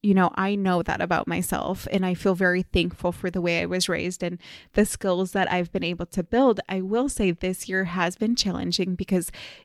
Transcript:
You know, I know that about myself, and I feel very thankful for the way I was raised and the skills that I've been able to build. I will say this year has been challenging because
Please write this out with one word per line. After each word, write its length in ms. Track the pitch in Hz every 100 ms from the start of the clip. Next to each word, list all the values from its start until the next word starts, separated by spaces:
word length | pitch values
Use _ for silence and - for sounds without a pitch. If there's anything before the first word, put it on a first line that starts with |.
You 140 | 208 190
know, 160 | 180
I 220 | - 190 202
know 260 | 190 180
that 200 | 165 -
about 260 | 175 170 -
myself, 600 | 170 185 - - 196 -
and 120 | 196
I 120 | 185 180
feel 180 | 196
very 300 | 180 185 180
thankful 480 | 185 180 175 - 175
for 180 | 180 185
the 120 | 180
way 200 | 175 170
I 60 | 170
was 200 | 180 185
raised 360 | 175 175 180
and 160 | 175 180 - - -
the 120 | - 208
skills 480 | - 196 180 190
that 180 | 196 185
I've 200 | 180 175
been 120 | 185
able 240 | 170 175 170
to 160 | -
build. 380 | 165 233 269 190 -
I 140 | 190
will 280 | 190 226 269
say 200 | - 196
this 400 | 170 185 185 -
year 140 | 190
has 320 | 185 180 175 -
been 200 | 220 240
challenging 600 | 196 175 175 175 185 180
because 360 | 190 185 165 - - -